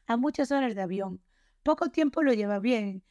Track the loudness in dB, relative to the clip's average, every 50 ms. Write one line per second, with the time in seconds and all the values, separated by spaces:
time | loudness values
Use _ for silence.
0 | _ -2 -2 0 0 0 0 -2 -2 0 0 0 0 -2 -2 -4 -4 -4 -4 -4
1 | -4 -6 -8 -12 -16 _ _ _ _ _ _ _ _ 0 0 2 0 -2 0 0
2 | 0 2 2 2 4 4 4 2 2 0 -2 0 0 0 0 0 0 -4 -6 -8
3 | -14 _